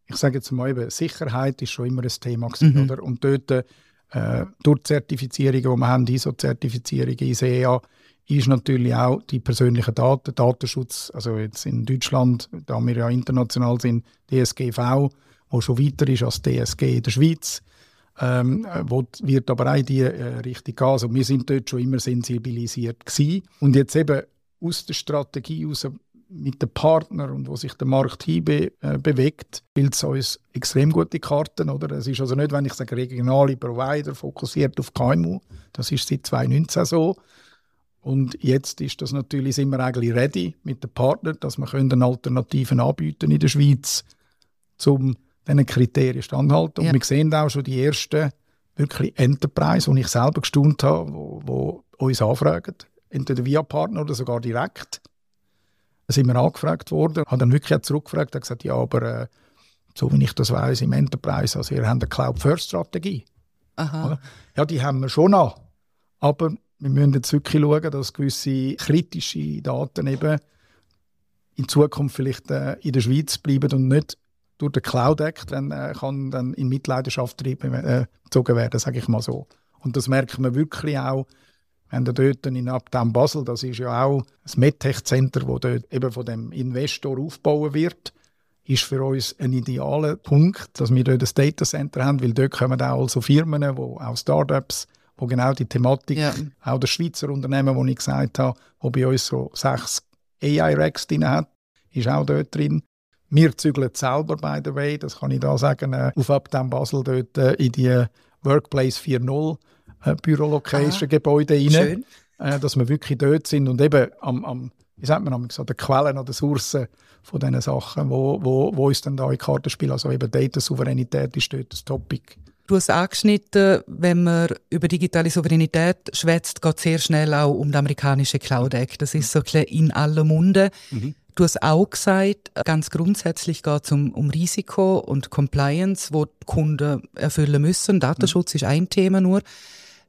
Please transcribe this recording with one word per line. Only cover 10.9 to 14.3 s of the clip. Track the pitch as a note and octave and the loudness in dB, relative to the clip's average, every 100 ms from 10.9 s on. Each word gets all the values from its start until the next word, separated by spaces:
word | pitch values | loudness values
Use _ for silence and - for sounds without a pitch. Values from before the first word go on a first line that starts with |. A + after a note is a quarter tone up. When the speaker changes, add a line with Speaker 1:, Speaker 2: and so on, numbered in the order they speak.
| - - | -8 -12
Speaker 1:
also | - A2+ A2 | -8 -6 -4
jetzt | G#2+ - - | -6 -8 -6
in | A#2 | -4
Deutschland, | A#2 C3 - C3 B2+ A#2+ - E3 | -2 -2 0 2 4 2 -2 -14
da | D3+ A#2 | -6 -2
wir | A#2+ A#2 | 0 0
ja | A#2 | 0
international | B2 B2 B2+ A#2+ B2 B2 A#2+ | 0 0 0 0 0 0 0
sind, | B2+ A#2 - _ - | 0 0 -2 _ -2